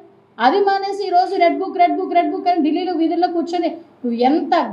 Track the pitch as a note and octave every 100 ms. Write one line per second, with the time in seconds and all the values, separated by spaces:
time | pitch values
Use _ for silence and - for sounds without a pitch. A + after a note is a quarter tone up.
0 | - _ _ - B3 G4 G4 G4 G4+ G4
1 | F#4 F4 F#4 F#4+ E4+ C#4+ - F4+ F4 D4+
2 | F#4 F4 D4+ F#4 F4+ F4 D4+ E4 F#4 D#4+
3 | D#4+ E4+ F4 E4+ - F4 E4+ - - _
4 | B3 A#3 B3 E4 - E4+ A3+